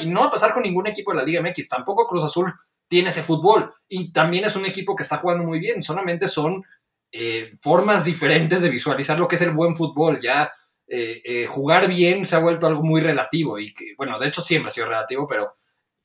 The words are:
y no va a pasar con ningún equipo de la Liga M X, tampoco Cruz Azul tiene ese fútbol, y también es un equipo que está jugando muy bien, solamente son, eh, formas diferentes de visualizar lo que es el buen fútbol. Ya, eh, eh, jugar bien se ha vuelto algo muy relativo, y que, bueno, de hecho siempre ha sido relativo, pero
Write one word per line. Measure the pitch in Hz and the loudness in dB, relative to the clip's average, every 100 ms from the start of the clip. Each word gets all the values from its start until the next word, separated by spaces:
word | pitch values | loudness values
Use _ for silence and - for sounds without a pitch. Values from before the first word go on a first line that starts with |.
y | 160 | 0
no | 185 | 2
va | 285 | 2
a | |
pasar | - 220 | 2 2
con | 247 | 2
ningún | 208 175 208 | -2 -2 -2
equipo | 202 202 | -6 -4
de | 156 | -2
la | 139 | -2
Liga | 165 | -2
M | 170 | -2
X, | 175 - | -6 -6
tampoco | - - 226 240 | -6 -2 0 0
Cruz | 175 151 | 0 -2
Azul | 170 180 - _ _ - | -2 -2 -4 _ _ 0
tiene | 175 180 | 2 2
ese | 156 | -2
fútbol, | 151 156 180 220 - - - | 0 2 4 4 2 -10 -10
y | 185 170 | -8 -2
también | 165 165 180 208 | 2 2 2 -2
es | 196 | -2
un | 190 | -4
equipo | 185 175 - | -6 -6 -4
que | |
está | - 147 | -4 -4
jugando | 175 175 170 | 0 0 -2
muy | 160 | -2
bien, | 208 - | -2 -4
solamente | 156 175 185 170 190 | -4 -4 -4 -2 -2
son, | - 156 190 - _ _ _ _ | 0 -2 -4 -10 _ _ _ _
eh, | 113 117 113 113 - | -8 -6 -6 -8 -8
formas | 147 175 208 196 160 | 2 4 4 2 2
diferentes | 160 143 151 160 180 | 0 2 4 4 2
de | 170 | 2
visualizar | 120 147 131 - 156 | 0 -2 -2 0 0
lo | 175 | 2
que | 175 | 2
es | |
el | 175 | 2
buen | 156 170 160 | 2 0 0
fútbol. | 156 143 160 147 | -2 2 2 2
Ya, | 117 143 151 - _ _ - | 2 2 0 -4 _ _ -8
eh, | 123 113 117 120 | -6 -4 -6 -4
eh, | 120 113 | -4 -4
jugar | 135 139 175 190 | -4 4 4 4
bien | 180 175 190 185 | 4 2 2 2
se | 165 | 2
ha | |
vuelto | 165 165 165 | 2 2 2
algo | 151 | 2
muy | 160 160 | 2 2
relativo, | 160 139 - 160 143 104 | 2 0 0 -2 -2 -4
y | 107 | -10
que, | - 110 - | -14 -18 -10
bueno, | 135 110 | -8 -4
de | 143 | -4
hecho | - | -4
siempre | - 156 - | -2 -2 -2
ha | |
sido | 120 113 | -6 -4
relativo, | 113 110 131 143 | -4 -4 -6 -4
pero | 110 104 - _ _ _ _ | -4 -4 -10 _ _ _ _